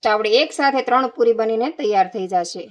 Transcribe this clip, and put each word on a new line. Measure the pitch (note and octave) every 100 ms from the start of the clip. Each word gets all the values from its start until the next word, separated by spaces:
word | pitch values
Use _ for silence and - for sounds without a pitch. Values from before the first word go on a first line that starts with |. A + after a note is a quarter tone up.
તો | A3+
આપણે | G#3+ G#3+
એક | A3+ D4+
સાથે | - C#4 C4+
ત્રણ | - B3 C4
પૂરી | - A#3
બનીને | A3 A3 A3+ B3+
તૈયાર | E4+ A#3+ G3+ F#3
થઈ | A3 F#3
જશે. | F#3 F3 F3+ F3